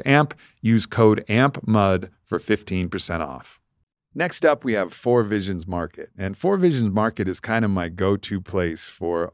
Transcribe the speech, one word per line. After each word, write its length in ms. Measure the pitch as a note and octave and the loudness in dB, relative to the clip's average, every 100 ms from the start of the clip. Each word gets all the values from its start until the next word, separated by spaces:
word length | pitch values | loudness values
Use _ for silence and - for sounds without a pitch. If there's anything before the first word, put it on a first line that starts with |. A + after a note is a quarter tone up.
| C3+ | 2
amp. 300 | C#3+ D3 - - _ | 4 2 -4 -20 _
Use 240 | A2+ A2+ - | 2 2 2
code 400 | - A2 G#2+ - | 4 6 4 2
amp 400 | A2 C#3 - - | 2 2 0 0
mud 440 | A2 G2 F#2 F#2+ _ | 4 4 2 -2 _
for 140 | _ - | _ -6
fifteen 500 | - G#2+ - F#2 F2 | 0 -2 -2 -4 -4
percent 360 | F#2 - E2+ | -6 -6 -4
off. 360 | D2 C2 - _ _ _ _ _ _ - | -6 -10 -18 _ _ _ _ _ _ -6
Next 300 | F3 - D#3+ | -6 0 2
up, 180 | D3 | 2
we 100 | C3 | 0
have 200 | G#2+ F2+ | -2 -2
Four 280 | - A#2+ B2 | -4 2 2
Visions 460 | G#2 G#2 F#2+ F2+ E2+ | 2 -2 -2 -6 -6
Market. 420 | F2 E2 - D2+ - | -6 -6 -10 -18 -8
And 180 | F#2+ G2+ | -8 -4
Four 220 | F3+ G3 | -2 2
Visions 340 | F3+ C3+ G#2+ | 2 2 0
Market 360 | G#2 A2 A2 F#2+ | 2 0 -2 -4
is 120 | F2 | -4
kind 240 | - A2+ | -2 0
of 60 | G#2+ | 0
my 180 | F#2+ E2+ | 0 -4
go-to 540 | F2 G2 G2+ - G2+ | -2 0 0 -2 -8
place 440 | - F#2+ F2 D#2+ - | -4 -2 -2 -4 -12
for 440 | - E2+ E2+ E2+ | -8 -4 -2 -4